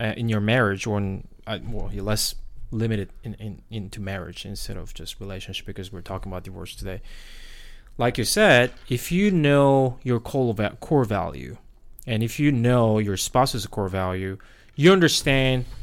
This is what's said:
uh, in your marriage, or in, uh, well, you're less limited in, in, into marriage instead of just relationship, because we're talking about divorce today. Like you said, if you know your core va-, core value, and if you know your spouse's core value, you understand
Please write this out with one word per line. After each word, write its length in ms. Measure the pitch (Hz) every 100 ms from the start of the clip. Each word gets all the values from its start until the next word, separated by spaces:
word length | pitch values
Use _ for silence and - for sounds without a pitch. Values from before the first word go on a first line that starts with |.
uh, 120 | 110 -
in 120 | 117
your 120 | 107
marriage, 460 | 104 127 107 98 113
or 120 | 104
in, 280 | 98 95 - - -
uh, 120 | 107 -
well, 240 | 85 87
you're 100 | 98
less 300 | 101 104 - - - - -
limited 380 | 113 113 107 95 -
in, 120 | 110
in, 280 | 107 107 92 -
into 300 | 113 98 113
marriage 440 | 95 98 82 -
instead 320 | 98 101 - 98
of 160 | 85
just 260 | - 82 -
relationship, 440 | 98 95 - 95
because 280 | - 98 92
we're 80 | 95
talking 300 | 85 95 98
about 120 | 92
divorce 300 | 95 92 87
today. 260 | - 98 92 - - - - - - - - - -
Like 220 | 120 123
you 60 |
said, 480 | 113 208 214 123 123 - -
if 240 | 120 -
you 180 | 175 208
know 680 | 180 147 143 139 135 131 127
your 160 | 127 117
core 340 | 117 139 123
va-, 240 | 104 104 -
core 240 | - 147
value, 520 | 113 101 85 69 62 - - - - - -
and 160 | 110
if 180 | 113 -
you 100 | 147
know 480 | 131 120 123 113 110
your 180 | 104 95
spouse's 500 | - 123 135 120 -
core 200 | - 95
value, 500 | 95 92 92 95 95 - - -
you 180 | - 156
understand 720 | 190 165 - 151 135 131 127 120 -